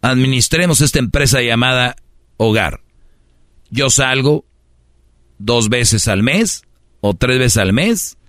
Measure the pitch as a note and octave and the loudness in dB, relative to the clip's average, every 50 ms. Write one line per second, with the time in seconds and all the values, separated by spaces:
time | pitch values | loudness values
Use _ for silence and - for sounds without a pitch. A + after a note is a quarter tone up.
0 | - B2 C3 B2+ C3 C3 C3 B2 A#2 - - D#3+ F3+ F3 D#3+ - D3+ C#3 - D3+ | 0 0 0 2 0 0 0 0 -2 0 0 0 2 2 2 2 2 2 2 0
1 | C3 A#2 - C#3+ C#3+ B2+ - C3+ B2 A#2+ A#2 A#2 B2 B2+ B2+ B2+ B2 B2 B2 - | -2 0 -2 0 0 2 2 2 0 0 0 0 0 0 0 0 0 -2 -4 -8
2 | - _ _ _ _ _ _ _ A2 A2+ G#2+ A2 G2+ D#2 C#2+ - - _ _ _ | -20 _ _ _ _ _ _ _ 0 2 2 2 0 -2 -4 -8 -14 _ _ _
3 | - - - _ _ _ _ _ _ _ _ - - _ - A#2+ C#3 C3+ B2 - | -20 -20 -20 _ _ _ _ _ _ _ _ -20 -20 _ -4 -2 0 0 2 0
4 | C#3 C3 C3 C3 C3 C3+ D3+ D#3 - _ _ _ _ _ _ _ _ _ _ _ | 0 0 0 0 0 0 0 0 -4 _ _ _ _ _ _ _ _ _ _ _
5 | _ _ _ _ _ _ _ _ G2+ G#2 A#2+ A#2+ A2+ G#2+ B2 B2 A#2+ - A2+ G#2+ | _ _ _ _ _ _ _ _ -4 -2 0 0 0 0 0 0 0 0 0 0
6 | - - G2+ F#2+ G#2+ B2 C#3+ G3 A3+ - - - _ _ _ _ _ _ _ _ | 0 0 0 0 0 0 0 0 0 -2 -4 -10 _ _ _ _ _ _ _ _
7 | - G2+ G2+ - - B2 B2+ B2+ B2+ B2 - A#2 G2+ F#2+ G2 B2 D#3+ G#3+ A#3 - | -4 -2 -2 0 0 0 0 2 2 2 2 2 2 2 2 0 2 0 -2 -2
8 | - - - _ _ | -4 -10 -14 _ _